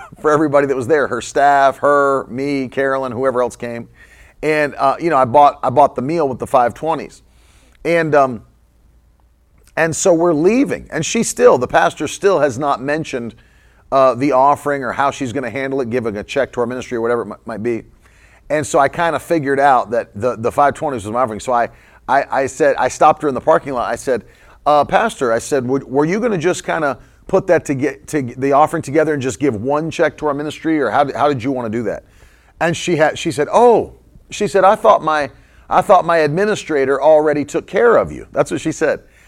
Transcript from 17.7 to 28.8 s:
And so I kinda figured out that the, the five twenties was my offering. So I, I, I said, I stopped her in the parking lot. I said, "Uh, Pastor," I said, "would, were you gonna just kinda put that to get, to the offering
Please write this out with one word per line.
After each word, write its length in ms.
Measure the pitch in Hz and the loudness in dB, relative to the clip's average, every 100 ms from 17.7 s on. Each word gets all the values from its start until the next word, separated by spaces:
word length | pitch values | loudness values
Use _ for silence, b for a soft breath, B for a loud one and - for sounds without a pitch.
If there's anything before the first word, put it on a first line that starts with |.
| 117 - b b b b b - | -6 -8 b b b b b -6
And 160 | 147 143 | -4 0
so 120 | 160 | 0
I 100 | 139 | 0
kinda 320 | - 170 147 | 0 -2 -4
figured 400 | - 170 135 135 | -2 -2 0 2
out 300 | 143 127 101 | 4 4 2
that 200 | 117 98 | -4 -6
the, 220 | 101 120 110 | -4 -4 -2
the 140 | 117 | -4
five 240 | 135 143 | 0 0
twenties 300 | - 151 127 | 0 -6 -6
was 80 | 101 | -6
my 80 | 113 | -4
offering. 200 | 131 107 | -4 -4
So 120 | - | -4
I, 160 | 120 117 b b b - | -2 -2 b b b -2
I, 340 | 135 135 120 | 0 0 -2
I 40 | 135 | -4
said, 300 | - 151 131 | 0 0 2
I 120 | 127 | -2
stopped 340 | - 156 156 | 2 4 4
her 60 | 151 | -2
in 60 | |
the 60 | 123 | -2
parking 320 | - 165 - | 0 0 0
lot. 180 | 127 104 | -4 -4
I 60 | 117 | -4
said, 280 | - 120 - b b b | -4 -4 -6 b b b
"Uh, 200 | - 147 | 0 2
Pastor," 480 | 139 185 220 - 123 | 2 0 0 -2 -2
I 60 | 113 | -2
said, 280 | - 143 120 | -2 -2 -2
"would, 160 | 135 | -4
were 220 | - 131 | -2 -2
you 160 | 156 196 | 0 -2
gonna 180 | 226 180 | -2 -2
just 260 | 156 180 | -2 -4
kinda 340 | - 170 147 123 b b - | -4 -4 -4 -6 b b -2
put 200 | 190 185 | -2 2
that 160 | 165 | 0
to 100 | - | 0
get, 320 | 139 139 - - | -2 -4 -6 -6
to 140 | 151 | -6
the 300 | 127 123 135 | -6 -4 0
offering 300 | 139 151 165 | 2 2 0